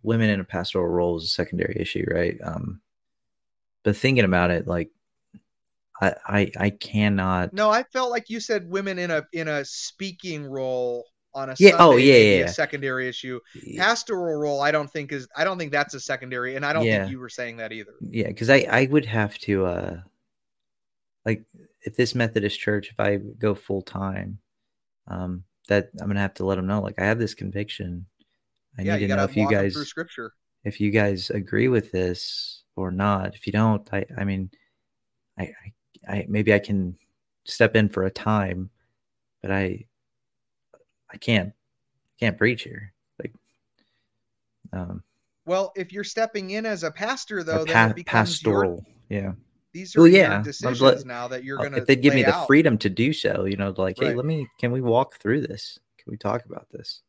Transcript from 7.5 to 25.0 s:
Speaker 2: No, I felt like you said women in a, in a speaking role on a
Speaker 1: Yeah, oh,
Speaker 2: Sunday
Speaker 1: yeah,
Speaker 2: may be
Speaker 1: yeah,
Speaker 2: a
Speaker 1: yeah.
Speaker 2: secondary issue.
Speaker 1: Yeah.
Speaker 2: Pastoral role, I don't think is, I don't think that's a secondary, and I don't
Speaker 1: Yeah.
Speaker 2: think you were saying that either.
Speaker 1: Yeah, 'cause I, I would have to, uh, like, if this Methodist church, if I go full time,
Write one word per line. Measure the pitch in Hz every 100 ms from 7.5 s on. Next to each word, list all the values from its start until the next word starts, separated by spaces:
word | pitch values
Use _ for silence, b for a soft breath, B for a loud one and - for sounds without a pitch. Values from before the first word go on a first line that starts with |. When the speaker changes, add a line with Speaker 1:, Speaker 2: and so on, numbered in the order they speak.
Speaker 2:
No, | 190 214
I | 220 247
felt | 254 254
like | 240 240
you | 226
said | 220 208 170
women | 190 196 185
in | 175
a, | 156 -
in | 165 156
a | 147
speaking | 135 - - - 196 180 185 151 143
role | 135 131 127 123 120 117 _ _
on | 135 135
a | 131
Speaker 1:
Yeah, | 196 170
oh, | 170 123
Speaker 2:
Sunday |
Speaker 1:
yeah, | 135
Speaker 2:
may | 127
be | 107 95
Speaker 1:
yeah, |
Speaker 2:
a | 85
Speaker 1:
yeah. |
Speaker 2:
secondary | 92 147 143 139 127 127
issue. | 127 127 127 B
Speaker 1:
Yeah. | B - 165
Speaker 2:
Pastoral | 196 233 - 190 170 151
role, | 147 143
I | 143
don't | 151 143
think | 156 139
is, | 143 127 139
I |
don't | 180 185
think | 156
that's | 143 147
a | 135
secondary, | - 131 127 127 123 135
and | 143
I |
don't | 156 113
Speaker 1:
Yeah. | 104
Speaker 2:
think | 98
you | -
were | 127
saying | - 120 117
that | 110
either. | 110 104 - -
Speaker 1:
Yeah, | 113 98
'cause | 98 113
I, | 135 127
I | 117 135
would | 147
have | 120 110 104 -
to, | - 98 90
uh, | 87 92 87 92 _ _ _ _ _ _ _ _ _ _ _
like, | 113 110 - _ _ _
if | - -
this | 120
Methodist | 127 113 113 101 -
church, | - 104 -
if | -
I | 104 101
go | 101 - 110
full | 98 - 98
time, | - 98 98 95 95 101 _ _ _ _ _ _